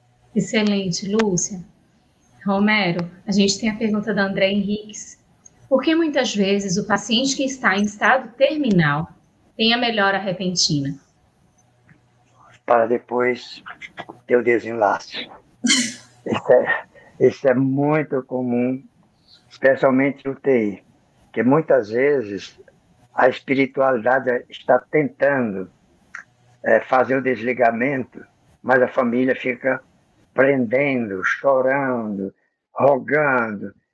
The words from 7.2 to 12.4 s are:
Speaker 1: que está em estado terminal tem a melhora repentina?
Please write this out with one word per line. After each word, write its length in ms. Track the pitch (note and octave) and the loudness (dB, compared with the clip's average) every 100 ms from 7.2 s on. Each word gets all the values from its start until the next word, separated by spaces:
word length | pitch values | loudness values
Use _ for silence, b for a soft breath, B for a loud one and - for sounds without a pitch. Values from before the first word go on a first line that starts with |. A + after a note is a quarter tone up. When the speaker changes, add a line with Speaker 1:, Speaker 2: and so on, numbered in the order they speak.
| C4+ | 0
Speaker 1:
que 80 | - | -2
está 320 | C4+ - G#3+ G3 | -4 -2 -2 0
em 80 | |
estado 460 | G#3 - A3 C4 C4 - | -2 0 2 2 0 0
terminal 720 | C#4+ D#4 B3+ F3+ D3+ D3 E3 - _ _ _ - | 0 2 2 2 2 0 -6 -14 _ _ _ -2
tem 160 | A3 | 0
a 60 | B3 | 2
melhora 400 | A#3+ A3 G3 G3 | 0 0 0 0
repentina? 800 | G3+ F3+ F3+ F3 - D3 C#3 - _ _ _ _ _ _ _ _ _ _ _ _ _ _ | -4 -4 -4 -2 -2 -2 -4 -8 _ _ _ _ _ _ _ _ _ _ _ _ _ _